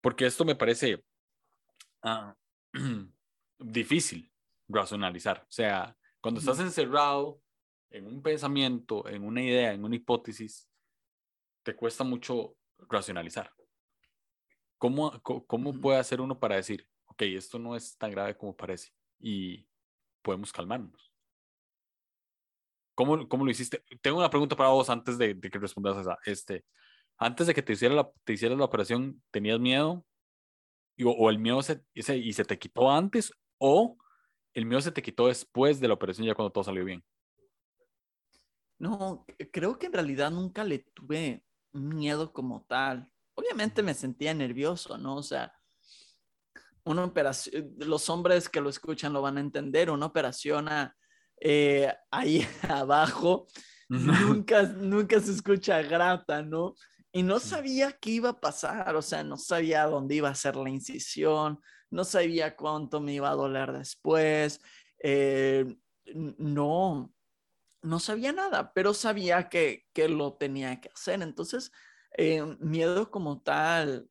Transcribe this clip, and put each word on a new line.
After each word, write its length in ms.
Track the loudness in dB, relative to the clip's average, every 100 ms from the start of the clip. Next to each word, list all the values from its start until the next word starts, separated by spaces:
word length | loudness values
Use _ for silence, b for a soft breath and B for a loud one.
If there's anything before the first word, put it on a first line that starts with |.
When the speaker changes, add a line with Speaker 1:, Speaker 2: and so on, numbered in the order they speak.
Speaker 1:
Porque 240 | 0 2 0
esto 200 | 2 0
me 100 | 2
parece, 480 | 2 2 0 -2 _ _ _ _ _ _ _ _ -20 _
ah, 320 | -6 -6 -6 -20 _ _ _
<clears throat> 840 | -8 -6 -6 -10 _ _ _ _ _
difícil 720 | -6 -4 0 0 0 -6 -16 _ _ _ _
racionalizar. 760 | -2 -2 -2 -4 -4 -4 -4
O 80 | _
sea, 440 | -4 -2 -2 -6 _ _ _
cuando 180 | -6 -4
estás 180 | -2 -2
Speaker 2:
Ujú. 80 | -2
Speaker 1:
encerrado 760 | -2 0 2 2 2 -2 -8 _ _ _ _ _
en 160 | -18 -14
un 140 | -6
pensamiento, 880 | -4 -2 -2 0 0 -2 -4 -8 -6
en 160 | -10
una 180 | -6 -4
idea, 300 | 2 2 2
en 100 | -2
una 120 | -4 -6
hipótesis, 720 | -2 -2 -2 -14 -14 -16 _ _ _ _ _ _ _ _ _ _
te 120 | -10 -4
cuesta 280 | -4 -2
mucho 520 | -4 -4 -4 -6 -6 _ _ _ _
racionalizar. 600 | -4 -2 -8 -8 -10 -12 _ _ _ _ _ _ _ _ _ _ _ _ _
¿Cómo, 320 | 0 0 -2 -4
co-, 240 | -8 -8 -4
cómo 240 | -4 -4
Speaker 2:
Ujú. 100 | -2
Speaker 1:
puede 180 | 2 2
hacer 220 | 2 -2
uno 180 | -4 -2
para 160 | 0 0
decir, 320 | -2 -10 _ _ _
"Ok, 160 | -6
esto 360 | -4 -4 -10 -12
no 160 | -8 -10
es 200 | -10 -8
tan 120 | -6
grave 240 | -4 -6 -6
como 200 | -12 -12
parece 360 | -10 -10 -12 _ _ _
y 480 | -6 -6 -6 -10 _ _ _ _ _ _
podemos 280 | -6 -6 -6
calmarnos"? 600 | -10 -6 -6 -8 _ _ _ _ _ _ _ _ _ _ _ _ _ _ _ _ _ _ _ _ 0
¿Cómo, 320 | 2 2 0
cómo 180 | 0 0
lo 60 |
hiciste? 320 | -2 -6 -8 _ -2
Tengo 160 | 0 4
una 120 | 4
pregunta 260 | 4 2 4
para 140 | 6
vos 200 | 6 4
antes 280 | 0 -2 0
de, 160 | 0
de 160 | 0 -6
que 100 | -6
respondas 380 | -6 -2 -2 -2
a 40 |
esa. 160 | -2 -4 -6
Este, 400 | -8 -8 -10 _ b b b b _
antes 300 | -2 2 2
de 60 |
que 80 | 2
te 100 | 0
hiciera 220 | 2 4 4
la, 140 | 0 _
te 100 | -4
hicieras 240 | 0 0 2
la 80 | 2
operación, 580 | 0 0 0 -2 -8 _
¿tenías 280 | -4 0 2
miedo? 460 | 2 2 2 -2 _ _ _ _ _ _ _ _ _ 0
Y, 60 | 2
o, 60 |
o 180 | 6 4
el 100 | 4
miedo 220 | 2 0
se, 200 | 0 -6 _
ese, 240 | -12 -4 -2
y 160 | -2
se 100 | -2 -2
te 140 | -2
quitó 320 | -6 2 6
antes, 400 | 6 4 0 -2 -10 _ _
o 380 | 6 6 6 -2 b b b b _
el 120 | -6 0
miedo 160 | 0
se 100 | 0
te 100 | -4
quitó 260 | -6 2 4
después 520 | 2 -4 2 4 4
de 80 | 2
la 60 |
operación, 340 | 2 0 -2 -2
ya 80 | 0
cuando 160 | 0
todo 120 | -2
salió 200 | -4 -4
bien. 200 | -4 -8 _ _ _ _ _ _ _ _ _ _ _ _ _ _ _ _ _ _
Speaker 2:
No, 460 | -6 -4 -4 -8 -14 -16
c-, 140 | -10
creo 260 | -4 -2 -2
que 100 | -4
en 60 |
realidad 380 | -2 -2 0 -2
nunca 320 | -2 -6 -4
le 160 | -4 -4
tuve 680 | _ -20 -6 -4 -4 -6 _ _ _
miedo 600 | -10 -6 -4 -2 -2 -4
como 320 | -6 -8 -8 _
tal. 420 | -2 -2 -4 -10 _ _ -8
Obviamente 460 | -6 -2 -2 0
Speaker 1:
Ujú. 40 | -2
Speaker 2:
me 60 |
sentía 400 | -2 -6 -4 -4
nervioso, 640 | -2 -4 -2 -2 -4 -8 -10
¿no? 180 | -8 -8
O 80 |
sea, 300 | -6 -6 -6 _ _ _ b b b b _ _ _ -20 B _
una 220 | -4 -2 0
operación, 680 | 0 0 -2 -6 -8 -8 -8
los 320 | -2 -2 -2
hombres 400 | 0 4 4 2
que 120 | -2
lo 80 | -4
escuchan 440 | -6 -8 -6 -4
lo 80 | -2
van 160 | -2 -2
a 40 |
entender, 480 | -4 -4 0 2 2
una 180 | 0 0
operación 600 | 0 -2 -4 -2 -2 0
a, 280 | -2 -4 _ _ _ _ _
eh, 540 | 4 6 6 6 4 0 _
ahí 380 | -2 2 2 0 -4
<laughs> 80 | -2
abajo, 800 | -2 4 4 4 2 2 2 0 B B B B
Speaker 1:
Ujú. 100 | 0 4
Speaker 2:
nunca, 560 | 6 6 4 6 6
nunca 560 | 4 0 0 2 6 4
se 120 | 4
escucha 500 | -4 2 2 4 2
grata, 600 | 4 4 4 2 0 -4
¿no? 340 | -2 -4 -4 -6 b b _
Y 120 | 0
no 120 | 2 2
Speaker 1:
Ujú. 80 | 0
Speaker 2:
sabía 460 | -6 -2 0 0
qué 200 | -2 -4
iba 180 | 0 0
a 100 | 0
pasar, 560 | -4 -4 -6 -4 -2 -2
o 60 |
sea, 220 | -2 -4
no 140 | -6 -10
sabía 480 | -2 0 2 2 2
dónde 300 | 0 0 0
iba 140 | 0
a 60 | 0
ser 200 | -4 -2
la 140 | -4
incisión, 880 | -6 -8 -10 -8 0 2 2 0 -4 b b b
no 140 | -6 0
sabía 500 | 2 2 0 -2 -4
cuánto 460 | -6 -4 -4 -4
me 120 | -4
iba 160 | -2 -2
a 60 | -2
doler 380 | -2 -2 -4
después, 880 | -6 -10 -8 2 4 6 4 0 -4 B B B _
eh, 640 | 2 4 4 4 4 4 0 -4 _ _ -16
n-, 300 | -10 -8 -6
no, 760 | -2 0 2 2 2 0 -6 _ _ _ _ _ _ _
no 160 | -4 -4
sabía 320 | -2 -4 -2
nada, 400 | -2 -2 -2 -2
pero 200 | 2 2
sabía 560 | 2 -2 -2 2 2 2
que, 360 | 2 2 0 _
que 140 | 0 2
lo 280 | 2 -2 -2
tenía 420 | -4 -4 -6 -8
que 100 | -14
hacer. 320 | -12 -4 -4
Entonces, 500 | -4 -8 -6 -6 -8 b b b b 0
eh, 240 | 2 2 -2 -6
miedo 520 | -4 0 2 2 -2
como 300 | -4 -4 -4
tal 680 | -2 0 2 2 0 -4 -8